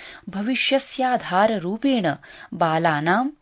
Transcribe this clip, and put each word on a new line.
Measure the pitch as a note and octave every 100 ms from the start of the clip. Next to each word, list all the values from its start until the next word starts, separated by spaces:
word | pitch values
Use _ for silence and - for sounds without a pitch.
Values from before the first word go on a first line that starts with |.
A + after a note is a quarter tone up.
| - - -
भविष्यस्याधाररूपेण | G3 G#3 B3+ - C4+ - - B3+ B3 - F3+ A3 G#3+ E3+ A3 C#4 B3+ E3+ C#3 - - -
बालानां | E3+ E3 D#3+ E3+ D3+ D#3 G3 C4 D4